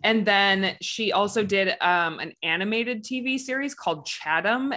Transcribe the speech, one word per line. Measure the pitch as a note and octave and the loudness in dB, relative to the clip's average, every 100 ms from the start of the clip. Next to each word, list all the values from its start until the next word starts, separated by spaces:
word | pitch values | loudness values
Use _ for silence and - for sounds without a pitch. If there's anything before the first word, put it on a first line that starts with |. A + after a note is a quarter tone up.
And | G#3 A3+ G#3 | 0 2 4
then | G3+ G3 G3 F#3+ - | 4 4 4 2 -2
she | - - G#3+ | -8 -4 0
also | - G3+ A3+ | 2 2 0
did, | G3+ G3 F#3+ - | 0 2 2 2
um, | F3 F3 E3 D#3 | 2 2 0 -4
an | E3 - | -10 -6
animated | E3 E3+ G3 A3+ A#3 A3+ | -2 -2 0 -2 -2 -6
T | A3 B3+ | -6 -6
V | B3 C4 | -2 -4
series | C4 C4 C#4 | -4 -4 -4
called | - F#3 D#3 | -4 -4 -4
Chatham, | C#3+ - D#3 E3 F#3+ B3 C4+ | -6 -10 0 0 2 0 -2